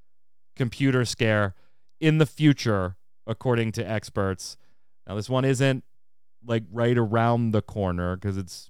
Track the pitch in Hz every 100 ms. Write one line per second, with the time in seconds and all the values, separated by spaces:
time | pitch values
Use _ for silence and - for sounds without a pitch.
0 | - - - - - - 123 - 139 127
1 | 117 - 113 107 101 - - - - -
2 | 160 156 151 - 151 135 117 101 92 98
3 | - - - 113 131 117 113 113 101 110
4 | - 110 95 92 - - - - - -
5 | - 101 104 127 135 127 135 131 - -
6 | - - - - 120 117 110 113 120 123
7 | 110 113 117 120 117 107 - 107 95 87
8 | 87 92 101 98 90 - -